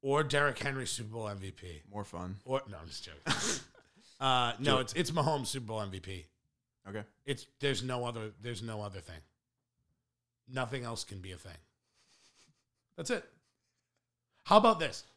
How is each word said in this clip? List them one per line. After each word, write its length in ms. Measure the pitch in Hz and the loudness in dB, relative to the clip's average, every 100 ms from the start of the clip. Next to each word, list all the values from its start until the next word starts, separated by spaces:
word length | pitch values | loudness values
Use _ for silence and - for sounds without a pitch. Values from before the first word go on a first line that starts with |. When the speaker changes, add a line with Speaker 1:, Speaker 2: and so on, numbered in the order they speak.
Speaker 1:
Or 220 | 139 143 | 4 4
Derrick 360 | 147 147 143 123 | 6 6 4 2
Henry, 280 | 139 135 127 | -2 -2 -4
Super 260 | - 110 | -4 -4
Bowl 140 | 113 110 | -6 -6
M 100 | 101 | -4
V 140 | 95 | -8
P. 300 | - 92 78 - | -10 -12 -12 -10
Speaker 2:
More 140 | 101 101 | -8 -6
fun. 320 | 85 90 98 - | -6 -6 -8 -2
Speaker 1:
Or, 160 | 131 135 | -2 -2
no, 80 | 92 | -12
I'm 60 | 80 | -12
just 160 | - - | -12 -12
joking. 560 | 73 - - - - - | -10 0 0 2 -2 -6
<laughs> 40 | - _ _ - - | -20 _ _ -20 0
Uh, 300 | 135 127 120 120 | 4 6 4 2
no, 140 | 139 131 | 4 4
Speaker 2:
Joe. 40 | |
Speaker 1:
it's, 140 | 123 - | 4 0
it's 160 | 170 | 0
Mahomes, 360 | 160 147 151 127 | 4 4 2 0
Super 200 | 135 113 | -4 -4
Bowl 120 | 110 | -4
M 120 | 104 | -4
V 100 | 95 | -6
P. 240 | 92 92 80 _ _ _ _ _ 98 | -8 -10 -12 _ _ _ _ _ -10
Speaker 2:
Okay. 140 | 104 101 _ - | -8 -8 _ -6
Speaker 1:
It's, 220 | 139 - _ | -6 -6 _
there's 200 | 139 123 | -2 0
no 200 | 127 127 | -2 -2
other, 280 | 120 117 107 - | -2 -4 -8 -10
there's 200 | 113 113 | -8 -6
no 200 | 113 110 | -6 -6
other 180 | 104 95 | -6 -8
thing. 160 | - 80 76 _ _ _ _ _ _ _ _ _ _ _ _ | -12 -16 -18 _ _ _ _ _ _ _ _ _ _ _ _
Nothing 320 | 131 123 127 | -4 -2 -2
else 220 | 120 113 - | -4 -6 -8
can 140 | 101 | -10
be 120 | 95 | -10
a 60 | 90 | -12
thing. 180 | 92 80 _ _ _ _ _ _ _ _ _ _ _ _ _ - | -14 -18 _ _ _ _ _ _ _ _ _ _ _ _ _ -10
That's 140 | 170 | -4
it. 120 | 240 - _ _ _ _ _ _ _ _ _ _ _ | -4 -4 _ _ _ _ _ _ _ _ _ _ _
How 140 | - 208 | 8 8
about 200 | 220 196 | 8 4
this? 280 | 156 - - | 0 -4 -14